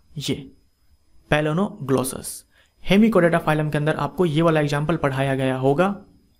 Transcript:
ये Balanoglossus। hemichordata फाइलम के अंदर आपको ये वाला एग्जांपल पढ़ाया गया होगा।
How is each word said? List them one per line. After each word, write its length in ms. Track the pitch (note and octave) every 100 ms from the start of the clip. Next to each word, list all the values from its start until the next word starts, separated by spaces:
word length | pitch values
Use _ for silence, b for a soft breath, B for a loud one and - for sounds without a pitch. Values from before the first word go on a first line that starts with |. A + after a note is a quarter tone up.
| _ D3+
ये 340 | C3+ C#3 - - _ _ _ _ _ _ _
Balanoglossus। 920 | D3+ D3+ D#3+ G#3 G3+ C3 C3 B2+ - - - - _ _ _ -
hemichordata 460 | G3 A3 F#3 E3+ E3+
फाइलम 320 | E3 D3+ D3+
के 80 | D3
अंदर 160 | D3
आपको 320 | D#3 D3 - F3
ये 160 | D3
वाला 180 | E3 D#3
एग्जांपल 360 | D3 C#3+ D3+ D#3+
पढ़ाया 380 | C#3+ C3+ C#3
गया 220 | C3+ C3 C3
होगा। 440 | C3 C#3+ F#3+ G3+ - _ _